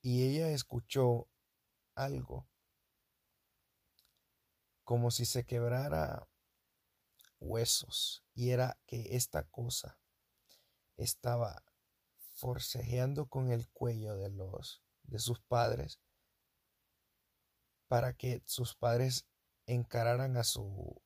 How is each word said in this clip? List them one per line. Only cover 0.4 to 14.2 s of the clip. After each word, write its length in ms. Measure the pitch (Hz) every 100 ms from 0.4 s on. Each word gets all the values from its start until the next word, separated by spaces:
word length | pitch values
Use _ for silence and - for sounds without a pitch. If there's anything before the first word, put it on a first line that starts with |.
| 160
escuchó 760 | 147 - 123 - 135 127 117 - _ _ _ _ _ _
algo, 540 | - 139 139 127 131 - _ _ _ _ _ _ _ _ _ _ _ _ _ _ _ _ _ _ _ _ _ _ _
como 260 | - 120 120
si 160 | - 120
se 180 | 123
quebrara 840 | 120 120 120 123 143 80 - - - _ _ _ _ _ _ _ _ _ - _
huesos, 840 | - 113 117 - - - - - _
y 160 | - 123
era 280 | 123 127 - -
que 300 | 113 113 127
esta 280 | - 76
cosa 540 | - - 117 - - - _ _ _ _ _ - _ _ _ -
estaba 680 | - - 123 120 113 - _ _ _ _ _ _ - -
forcejeando 920 | 123 123 - 123 120 123 127 139 -
con 240 | 135 127
el 180 | 117 117
cuello 480 | - 120 113 107
de 140 | 101